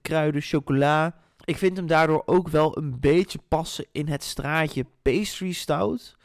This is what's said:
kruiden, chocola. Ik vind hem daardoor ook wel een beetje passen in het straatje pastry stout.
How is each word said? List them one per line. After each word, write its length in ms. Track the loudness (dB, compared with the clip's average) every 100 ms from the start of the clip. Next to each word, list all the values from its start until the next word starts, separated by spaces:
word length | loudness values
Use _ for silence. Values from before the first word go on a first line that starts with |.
kruiden, 400 | -4 0 0 -2
chocola. 720 | -2 -4 0 2 4 2 0 -4 _ _
Ik 120 | -8 0
vind 200 | 0 0
hem 100 | 2
daardoor 360 | 4 4 2 2
ook 220 | 2 2
wel 300 | 2 2 0
een 220 | -6 0
beetje 380 | 2 4 2 -4 -4
passen 380 | -4 -4 -10 -10
in 160 | -8 -6
het 140 | -6
straatje 640 | -8 -6 -2 0 -2 -4 -8 _
pastry 500 | 0 0 -2 -6 -6
stout. 640 | -6 -4 -2 0 -4 -10 _